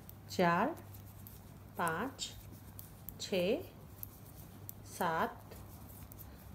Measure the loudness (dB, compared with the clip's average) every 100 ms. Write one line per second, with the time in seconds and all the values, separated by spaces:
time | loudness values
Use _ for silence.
0 | -14 -14 -6 8 10 10 8 4 -6 -12
1 | -12 -12 -12 -12 -12 -12 -10 2 4 4
2 | 2 -2 -6 -6 -10 -12 -12 -12 -12 -10
3 | -10 -6 2 4 6 4 2 -10 -12 -10
4 | -10 -10 -14 -12 -12 -12 -12 -10 -8 2
5 | 4 4 2 0 -12 -12 -10 -12 -12 -12
6 | -12 -10 -12 -12 -10